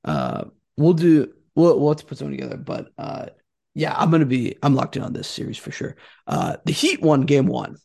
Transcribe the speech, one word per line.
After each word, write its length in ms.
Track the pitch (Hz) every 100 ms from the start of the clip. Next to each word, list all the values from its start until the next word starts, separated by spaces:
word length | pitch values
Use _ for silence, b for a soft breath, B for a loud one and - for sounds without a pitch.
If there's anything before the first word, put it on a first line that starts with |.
Uh, 420 | - 73 64 58 - _ _ -
we'll 160 | 156
do, 380 | 165 170 151 - - _ -
we'll, 240 | 170 131
we'll 100 | 147
have 80 | 151
to 60 | -
put 120 | 139
something 200 | 147 135
together, 200 | 127 139
but, 320 | 131 123 - -
uh, 300 | - - - - _ _ _ 147
yeah, 180 | 151 -
I'm 120 | 165
gonna 140 | 160 139
be, 300 | 127 117 -
I'm 120 | 143 131
locked 220 | - -
in 60 |
on 100 | 123
this 140 | - -
series 300 | - 110 110
for 140 | -
sure. 240 | - - - b b -
Uh, 300 | - - - -
the 60 |
Heat 280 | 147 320 359
won 200 | 156 143
game 240 | 135 143 127
one 300 | 123 - -